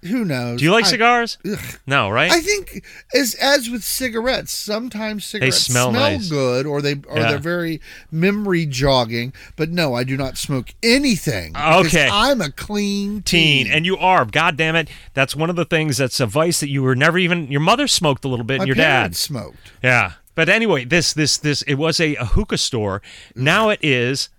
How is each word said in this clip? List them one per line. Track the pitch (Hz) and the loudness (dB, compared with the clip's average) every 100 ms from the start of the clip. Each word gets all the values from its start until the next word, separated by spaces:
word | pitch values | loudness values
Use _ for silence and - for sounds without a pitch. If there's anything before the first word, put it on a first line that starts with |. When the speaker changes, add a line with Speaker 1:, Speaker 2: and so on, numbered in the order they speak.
Speaker 1:
Who | 175 247 | -4 -2
knows? | 208 131 123 120 | -2 -2 -4 0
Speaker 2:
Do | |
you | 143 | 2
like | 220 | 4
Speaker 1:
I | 196 | 2
Speaker 2:
cigars? | 233 226 240 233 - - | 2 2 2 0 -6 -8
Speaker 1:
Ugh. | 208 120 - - | -8 -10 -14 -2
Speaker 2:
No, | 139 104 | 0 2
right? | 113 160 | 2 2
Speaker 1:
I | 339 | 2
think | 330 415 370 - - - - | 0 -4 -4 -16 -16 -20 -4
as, | 254 262 - | -2 -2 0
as | 262 285 233 | 2 2 0
with | 240 | -8
cigarettes, | - - 254 226 233 240 - | -6 -6 -4 -4 -2 -4 -4
sometimes | - - 208 247 208 220 214 - | -10 -6 -6 -6 -8 -6 -6 -6
Speaker 2:
They | 214 | 0
Speaker 1:
cigarettes | 131 127 | 2 2
Speaker 2:
smell | - 127 123 | 0 2 2
Speaker 1:
smell | 117 294 | 2 0
Speaker 2:
nice. | 294 196 | 0 -4
Speaker 1:
good | 147 131 123 143 | -2 0 0 -2
or | 143 | -2
they, | 143 143 - | -2 -4 -6
or | 123 | -2
Speaker 2:
Yeah. | 113 | 0
Speaker 1:
they're | 143 | 0
very | 151 175 165 160 - - - | -2 -4 -4 -6 -10 -20 -8
memory | 156 185 202 208 175 156 | 0 0 2 0 0 0
jogging. | 127 139 131 117 117 123 - - - | 0 2 4 2 -2 -6 -10 -20 -6
But | 156 | -4
no, | 175 156 | 0 0
I | 120 | 0
do | 127 135 | -2 -2
not | 135 - | -4 -6
smoke | - 139 117 - | -4 -4 -6 -4
anything | 226 254 285 202 - 107 82 | 2 2 2 0 -2 -4 -6
because | 80 151 165 170 | -2 4 4 6
Speaker 2:
Okay. | 160 135 | 4 4
Speaker 1:
I'm | 202 240 269 | 4 2 2
a | 151 | -2
clean | - - 208 202 202 202 208 | -6 -6 -4 -2 -2 -4 -6
Speaker 2:
Teen, | 175 175 160 139 123 | 0 2 4 4 2
Speaker 1:
teen. | |
Speaker 2:
and | 147 170 | 0 0
you | 190 | 0
are. | 180 185 | 4 4
God | 120 147 165 147 | 2 2 0 0
damn | 160 | 0
it! | 165 151 - - | 0 -2 -10 -10
That's | - 135 143 | -2 -2 0
one | 160 | -2
of | 175 | 0
the | |
things | 165 165 156 123 | 0 0 0 0
that's | 131 - | -2 0
a | 120 | -2
vice | 110 165 165 | 2 0 0
that | 147 | -2
you | 139 | 0
were | 127 127 | 0 4
never | 151 175 | 4 4
even, | 175 175 139 | 0 0 -2
your | 143 | 0
mother | 160 240 285 | 2 2 0
smoked | - 165 135 | 0 0 0
a | 139 | -2
little | 123 | -4
bit | 117 135 | -2 -2
Speaker 1:
My | |
Speaker 2:
and | 120 | 0
your | |
dad. | 135 160 131 | 2 2 2
Speaker 1:
parents | 98 87 | 0 -4
smoked. | - 135 92 - - - | -6 -6 -10 -16 -20 -4
Speaker 2:
Yeah. | 127 123 95 - _ | 2 2 2 -4 _
But | - 160 | -2 2
anyway, | 208 226 156 | 2 2 0
this, | 123 170 143 | 2 0 0
this, | 151 147 - | 0 0 0
this, | 151 139 | -2 -2
it | - | -2
was | 135 160 160 | -2 0 0
a, | 160 131 | 0 -2
a | |
hookah | 117 - 208 - | 0 0 0 -2
store. | - 120 104 98 - - - - | -2 -2 -2 -4 -8 -20 -18 -4
Now | 135 185 220 | 2 2 2
it | 208 | 0
is | 156 127 120 135 - | 0 0 0 -2 -6